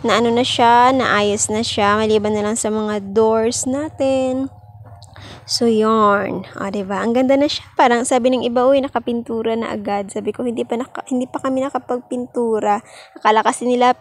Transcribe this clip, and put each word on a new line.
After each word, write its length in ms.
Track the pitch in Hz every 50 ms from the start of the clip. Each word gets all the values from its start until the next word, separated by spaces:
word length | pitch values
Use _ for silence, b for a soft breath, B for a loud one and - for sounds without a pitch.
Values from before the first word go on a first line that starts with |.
| -
Na 160 | 233 196 208
ano 140 | 240 233 233
na 80 | 240 254
siya, 480 | - - - 247 233 240 240 247 254
naayos 560 | 262 262 240 - 180 208 208 208 202 208 -
na 160 | - 214 214 233
siya. 320 | - - - 208 202 208
Maliban 400 | 214 220 214 214 214 202 208 214
na 80 | 214 208
lang 140 | 208 220 240
sa 80 | -
mga 480 | 220 214 214 214 214 208 208 196 196 196
doors 480 | 226 220 220 220 226 220 226 247 - -
natin. 880 | 262 254 277 302 320 - - 277 269 269 262 262 262 254 262 269 269 - - - - - - - - - - - B B B B B B B B
So, 240 | - - - 247
yun. 800 | 233 226 214 214 220 220 220 214 208 202 202 196 196 185 185 190 - -
O, 160 | - - 196
diba? 320 | 190 208 196 185 202 190 196
Ang 120 | 226 233
ganda 200 | 254 262 254 277
na 160 | 277 285 302
siya. 160 | - - - - -
Parang 320 | - 311 247 240 233 240
sabi 240 | - 269 254 233 262
ng 160 | 254 247 226
iba, 160 | 240 233 247 247
"Uy, 160 | 262 277 277
nakapintura 760 | 262 277 - 233 233 - 240 233 233 - 233 226 220 226 226 226
na 160 | 226 - 240
agad." 320 | 220 202 208 202 202 202 196
Sabi 200 | - 214 202 208
ko, 120 | 214 - 254
"Hindi 200 | 247 226 240 240
pa 160 | 240 240 233
naka-, 280 | 262 - - - - -
hindi 160 | 269 247 254
pa 160 | 254 - - -
kami 200 | 262 262 262 262
nakapagpintura." 1160 | 277 - 262 - - 247 247 247 _ 254 247 247 247 _ 247 240 226 220 214 202 208 208 208 B B B B B B B -
Akala 240 | _ 226 214 220 208
kasi 240 | 220 254 - 233
nila 280 | 247 247 247 247 247 254 -